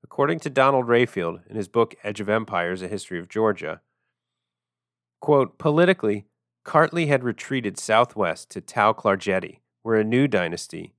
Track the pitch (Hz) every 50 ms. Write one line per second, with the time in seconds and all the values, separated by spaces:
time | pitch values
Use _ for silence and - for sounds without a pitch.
0 | - - - - 143 143 165 156 - 151 131 135 131 135 139 131 123 117 120 117
1 | 123 - - 98 87 85 87 87 _ _ 104 110 101 - - 117 113 110 - _
2 | - 104 104 98 104 98 107 113 110 - 104 87 87 87 92 92 92 87 104 98
3 | - - 92 85 85 87 - 107 110 110 101 - 80 78 80 - _ _ _ _
4 | _ _ _ _ _ _ _ _ _ _ _ _ _ _ _ _ _ _ _ _
5 | _ _ _ _ - - 147 139 131 - _ _ - 151 147 156 175 180 190 180
6 | - 107 104 104 101 _ _ _ _ _ _ _ _ - - 156 160 156 - 175
7 | 165 143 147 131 123 123 110 - - - 135 131 117 104 95 - - - 107 113
8 | 123 120 - 110 101 85 80 - - _ - 101 - - - 123 104 107 110 -
9 | - 110 98 95 - 101 92 92 90 - - _ _ _ _ _ _ 113 113 110
10 | 107 110 117 123 139 139 113 98 90 85 85 85 - - - 85 82 - _